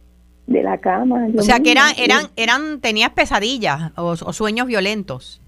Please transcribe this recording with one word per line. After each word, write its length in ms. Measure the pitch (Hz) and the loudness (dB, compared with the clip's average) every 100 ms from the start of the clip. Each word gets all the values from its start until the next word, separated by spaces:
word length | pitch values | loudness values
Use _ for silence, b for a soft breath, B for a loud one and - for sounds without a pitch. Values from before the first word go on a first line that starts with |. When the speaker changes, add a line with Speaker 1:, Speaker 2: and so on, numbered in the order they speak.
| - _ _ _ - | -20 _ _ _ -2
Speaker 1:
de 160 | - | 0
la 140 | 190 185 | 0 -2
cama. 520 | 190 185 254 240 226 | -2 0 0 0 0
Yo 120 | 220 | 0
Speaker 2:
O 20 | |
sea, 180 | 208 262 | 2 4
que 120 | 269 | 4
Speaker 1:
misma, 200 | 247 294 | 4 4
Speaker 2:
eran, 40 | - | 2
Speaker 1:
y 60 | |
Speaker 2:
eran, 180 | 247 262 302 - | 2 2 0 -2
eran, 440 | 226 254 311 294 | 0 0 -2 -4
tenías 260 | 233 214 240 | -2 0 0
pesadillas 840 | - 302 233 214 269 190 139 165 - | 0 0 0 -2 -2 -2 -2 -6 -6
o, 140 | 170 | -4
o 220 | 170 - | -4 -6
sueños 320 | 170 214 220 254 | -4 -4 -2 -2
violentos. 720 | 220 190 214 185 127 - - | 0 0 -2 -6 -12 -14 -20